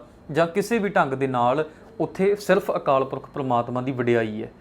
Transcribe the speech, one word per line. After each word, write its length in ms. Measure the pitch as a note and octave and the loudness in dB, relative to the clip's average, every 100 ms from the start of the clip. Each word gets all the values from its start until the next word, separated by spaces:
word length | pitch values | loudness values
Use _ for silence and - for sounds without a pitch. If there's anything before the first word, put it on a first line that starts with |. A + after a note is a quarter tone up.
| - - - | -6 -20 -4
ਜਾਂ 140 | D3 E3+ | 0 0
ਕਿਸੇ 320 | G3+ G3 A#3 | 0 0 0
ਵੀ 100 | F#3+ | 2
ਢੰਗ 240 | F#3 C#3+ | 2 0
ਦੇ 140 | C3+ C3+ | 0 0
ਨਾਲ 380 | B2+ A#2+ C#3+ D3+ - - - | 2 2 2 -2 -10 -16 -6
ਉੱਥੇ 360 | A#2+ - G3 G3+ | -4 0 0 0
ਸਿਰਫ 340 | - F#3+ - | 2 2 2
ਅਕਾਲ 340 | B2+ - C3+ | -2 2 2
ਪੁਰਖ 260 | C3 C3+ - | 0 -6 -10
ਪ੍ਰਮਾਤਮਾ 500 | D3 C3 A#2+ A#2+ B2 | -8 0 0 0 -4
ਦੀ 120 | C3 | -4
ਵਡਿਆਈ 500 | B2 B2 A#2+ A2 G#2+ | -2 2 2 0 -4
ਹੈ, 100 | - - | -10 -14